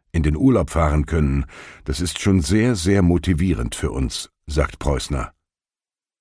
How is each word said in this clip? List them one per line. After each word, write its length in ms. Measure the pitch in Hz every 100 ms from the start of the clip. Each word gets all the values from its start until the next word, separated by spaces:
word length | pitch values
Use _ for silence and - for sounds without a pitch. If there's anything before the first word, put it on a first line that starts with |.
| _
in 100 | 85
den 120 | 76
Urlaub 360 | 76 135 117 78
fahren 340 | 82 78 76
können, 400 | 73 82 71 69 69 - - -
das 160 | - 73
ist 200 | 90 -
schon 200 | 101 95
sehr, 340 | 76 107 120
sehr 280 | 110 82 101
motivierend 720 | 87 87 92 82 92 - 58
für 160 | - 65
uns“, 400 | 69 64 - - _ -
sagt 320 | 71 69 -
Preußner. 560 | 73 65 - 69 - - _ _ _ _ _ _ _ _